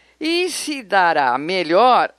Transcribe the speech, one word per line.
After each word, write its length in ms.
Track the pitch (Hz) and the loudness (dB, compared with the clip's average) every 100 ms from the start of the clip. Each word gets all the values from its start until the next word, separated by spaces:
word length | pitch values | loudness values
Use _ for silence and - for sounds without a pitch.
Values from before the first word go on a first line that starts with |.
| _ - | _ -10
E 240 | 311 339 359 | -4 -2 -4
se 340 | - - 277 | -6 -10 -10
dará 520 | 196 196 170 151 131 127 | -2 0 2 2 0 -2
melhor 800 | 151 185 160 175 254 214 147 | -4 -4 0 4 4 4 0